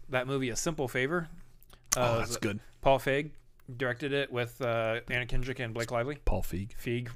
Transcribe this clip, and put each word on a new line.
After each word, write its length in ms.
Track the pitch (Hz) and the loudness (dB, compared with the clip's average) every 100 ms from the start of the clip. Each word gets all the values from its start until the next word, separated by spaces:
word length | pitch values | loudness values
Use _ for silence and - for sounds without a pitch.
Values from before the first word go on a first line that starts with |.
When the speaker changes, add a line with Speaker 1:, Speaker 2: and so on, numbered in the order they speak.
| - | -2
Speaker 1:
that 160 | 131 127 | -2 0
movie, 240 | 139 131 | 0 0
A 60 | 107 | 0
Simple 320 | - 156 127 | -2 0 0
Favor. 400 | 127 135 175 160 - - - - - - - | 0 2 0 -2 -10 -16 -20 -20 -16 0 4
Uh, 40 | |
Speaker 2:
Oh, 140 | 123 113 | 4 4
Speaker 1:
it 20 | |
Speaker 2:
that's 100 | 110 | 0
Speaker 1:
was 60 | - | 0
Speaker 2:
good. 220 | 110 101 - - | 0 -2 -8 0
Speaker 1:
Paul 160 | 139 135 | 4 4
Feig 320 | 139 135 151 - - - - 123 | 4 0 0 -8 -20 -20 -12 -2
directed 360 | 131 123 143 | -2 0 0
it 180 | 139 139 | 0 0
with, 280 | 123 117 - | -2 -4 -2
uh, 400 | 123 113 113 117 - | 0 2 2 -2 -2
Anna 160 | 123 123 | -4 0
Kendrick 320 | 131 123 131 | 0 0 -2
and 140 | 120 | -4
Blake 180 | 110 117 | -4 -2
Lively. 280 | 120 123 147 | -2 -2 -2
Speaker 2:
Paul 180 | - 95 | 2 2
Feig. 280 | - 90 101 - | 2 -2 -4 -6
Speaker 1:
Feig, 260 | - 120 120 | -2 -2 -2